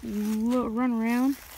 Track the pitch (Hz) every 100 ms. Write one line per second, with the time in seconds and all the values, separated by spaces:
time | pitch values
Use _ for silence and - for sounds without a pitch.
0 | 233 208 208 214 226 247 233 220 254 233
1 | 226 240 262 277 -